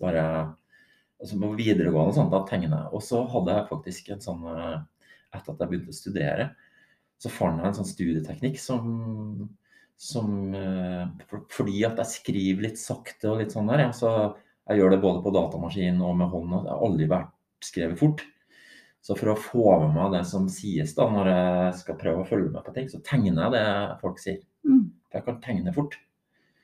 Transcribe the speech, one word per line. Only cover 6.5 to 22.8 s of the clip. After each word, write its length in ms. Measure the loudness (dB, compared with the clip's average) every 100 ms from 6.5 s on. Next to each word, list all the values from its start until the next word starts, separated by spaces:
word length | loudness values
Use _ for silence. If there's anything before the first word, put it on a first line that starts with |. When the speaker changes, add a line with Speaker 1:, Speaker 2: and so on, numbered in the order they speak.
| -8 _ _ _ _ _ _
Speaker 1:
så 100 | -10
fant 280 | -2 0 0
jeg 60 | -2
en 120 | -2
sånn 100 | -6
studieteknikk 680 | -4 -2 -2 -4 -4 -6 -4
som, 920 | -4 -4 -4 -4 -6 -8 -8 -8 -10 -14 _ _ _ -18
som, 540 | -8 -4 -2 -2 -4
eh, 540 | -4 -4 -4 -4 -4 -6 -10 -12
for, 160 | -14 -8
fordi 320 | -4 -2 0
at 140 | 0 -2
jeg 80 | -6
skriver 480 | -6 -4 0 0 0
litt 160 | -2 -6
sakte 500 | -8 -10 -10 -4 -2
og 100 | -2
litt 100 | -2
sånn 160 | -2 2
der, 140 | 4 2
ja, 20 |
så 240 | 2 2 2 0 -4 _ _ 0
jeg 100 | 6
gjør 120 | 8
det 100 | 6
både 200 | 4 2
på 80 | 2
datamaskin 640 | 2 2 -2 -6 0 2 2
og 160 | 2 2
med 140 | 2
hånda. 320 | 0 -2 -2
Jeg 60 | -2
har 160 | 0 2
aldri 220 | 2 2
vært 240 | 2 0 _ _ -16
skrevet 380 | -8 -4 -2 2
fort. 240 | 2 2 -8 _ _ _ -20 -20 _ _
Så 140 | -6 -2
for 160 | 0
å 40 | -2
få 440 | -2 4 8 8
med 140 | 6
meg 180 | 2 2
det 140 | 0 0
som 200 | -2 -2
sies 460 | -2 -4 -2 -2
da, 100 | 2 2
når 180 | 4 4
jeg 480 | 4 4 2 0
skal 200 | -2 -8 -4
prøve 240 | -2 -2
å 80 | 0
følge 240 | 0 0
med 120 | -4
på 100 | -8
ting, 120 | -8